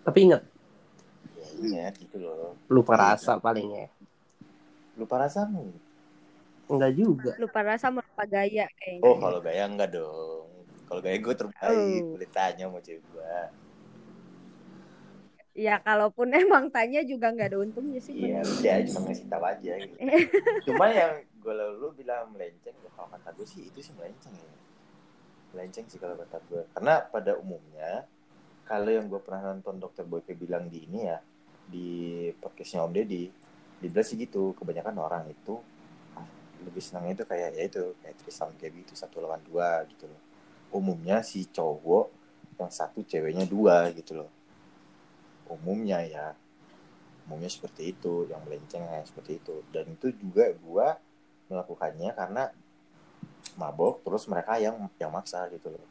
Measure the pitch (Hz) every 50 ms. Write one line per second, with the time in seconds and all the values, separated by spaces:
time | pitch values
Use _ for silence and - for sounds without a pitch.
0 | _ - 147 190 196 180 156 - - - _ - _ - - - - _ - -
1 | - - - - - - - - - - - - 107 110 101 85 87 98 101 -
2 | - - - 98 90 82 80 80 82 85 87 - - - 131 127 117 - 117 110
3 | 101 101 104 - - - 117 95 - 117 113 110 104 104 104 98 - - _ _
4 | 101 _ _ _ _ _ _ _ - - - - - - - - - - _ 113
5 | 113 110 117 127 139 147 - 202 208 214 208 175 120 95 87 - - - - -
6 | - - - - - - - - - - - - - - 143 135 135 131 131 156
7 | 220 220 156 131 127 123 - - 233 - - 220 208 208 220 233 - 254 254 254
8 | - _ _ - 208 208 196 196 202 202 214 214 202 - - _ - 190 180 175
9 | - 123 - - 95 90 90 90 85 82 82 95 101 101 104 101 101 92 85 85
10 | 80 78 78 80 80 80 80 80 80 82 - - - - - - - - - 92
11 | 90 92 95 220 214 - 262 - - 208 - - - - 226 214 208 196 190 185
12 | 175 165 160 175 - - - 95 95 92 87 87 92 92 90 87 87 87 82 80
13 | 80 80 87 82 80 82 85 87 85 82 - - - - - - - - - -
14 | - - - - - - - - - - - - - - - - - - - -
15 | - - - - - - _ _ - _ _ - 214 214 208 202 - 214 214 214
16 | 208 214 - - 247 254 262 320 370 415 403 - 262 277 - 240 226 240 262 294
17 | 320 247 277 240 233 226 226 233 208 196 196 196 202 220 214 240 269 294 269 254
18 | - - 277 - - - - - - - - - - 104 92 101 98 - - 98
19 | 98 98 95 - - - 90 82 85 92 101 - - 87 87 95 98 - - -
20 | 247 269 294 339 339 - - 392 - 466 427 427 - - - - 190 220 226 196
21 | 170 160 156 147 139 _ _ - 104 110 107 107 107 104 104 107 135 151 151 135
22 | 127 123 120 120 117 110 107 101 90 87 85 87 _ 117 - - - - - -
23 | 87 85 87 - - 85 80 82 143 - 185 190 160 - - - - - 143 92
24 | 85 92 107 - - 135 104 85 80 80 76 - _ _ _ _ _ _ - -
25 | - _ _ _ - - _ - - - - 92 92 92 95 113 113 113 - 92
26 | 92 87 87 82 85 - - 82 - - 85 85 82 - _ 90 101 139 160 147
27 | - - - 110 98 101 101 - - - 90 80 - 76 76 76 78 82 95 123
28 | 139 _ _ _ _ _ - - - - - - _ - 110 104 104 110 113 110
29 | 107 101 98 98 - - 95 95 98 98 95 95 92 104 95 92 92 92 _ -
30 | 87 85 85 85 - - 90 82 87 85 87 87 87 85 85 82 78 80 90 110
31 | 110 90 82 - - _ _ _ _ - - - - - 90 90 90 87 87 87
32 | 85 85 85 87 85 85 - - - - - - 92 - - 87 82 82 87 101
33 | 110 104 92 87 87 92 - _ - - - - - - - - 92 87 82 104
34 | 110 - - 110 123 - - 101 95 95 92 - 92 87 82 85 - 107 110 95
35 | 78 80 87 85 80 76 76 - - 92 107 117 - - - - - - - -
36 | - - - - 85 - - - - - - - 90 90 87 92 - - - 90
37 | 87 87 95 98 113 - 95 87 87 82 82 80 85 101 - 101 90 92 90 _
38 | - 78 78 - - - - - 78 76 80 - 80 80 78 87 92 - - -
39 | - - - 85 82 80 80 80 78 76 80 85 87 87 82 80 78 76 - -
40 | - 78 76 - _ - - - - - - - - - - 101 95 95 87 82
41 | 82 87 98 113 110 - - 98 90 - - - 82 80 76 76 78 82 87 104
42 | - - - - - - _ - - - - - 90 87 - - 80 - - 110
43 | 104 - - 80 78 78 80 90 95 87 98 104 107 98 87 87 85 87 85 82
44 | 80 - 80 78 76 - _ _ _ _ - - - - - - - - - -
45 | - - - - - - - - - - 85 78 80 90 101 110 113 101 95 85
46 | 85 80 78 76 76 78 76 _ _ _ _ _ - - - - - - - -
47 | - - - - - 160 - 78 170 190 - - - - - - 80 87 92 -
48 | - 90 85 85 85 78 82 78 78 76 76 73 76 - - 85 85 82 82 78
49 | 78 - - 78 76 - 78 - - - 80 76 76 - - 80 - 160 160 -
50 | - 131 120 104 101 92 90 104 120 110 - 85 85 82 85 98 123 147 160 -
51 | _ _ _ _ _ _ _ _ _ _ - - - - - - 87 76 78 160
52 | - 196 - - 92 90 101 123 135 - - _ _ _ _ _ _ _ _ -
53 | - - - - - - - - - - - - 80 76 73 78 85 117 - -
54 | - - 92 107 - 110 95 87 - - 113 117 107 107 117 113 101 95 _ _
55 | 82 78 78 92 95 - - 90 90 87 87 80 - 82 80 80 80 -